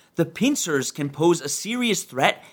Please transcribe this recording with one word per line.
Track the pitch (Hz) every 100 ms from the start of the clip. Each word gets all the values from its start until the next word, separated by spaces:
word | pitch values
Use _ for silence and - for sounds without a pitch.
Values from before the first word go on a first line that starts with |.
| _ -
the | 165
pincers | - 247 294 175 143 123
can | - 143
pose | 139 170 165
a | 143
serious | - 202 247 240 185
threat | - 127 170 - -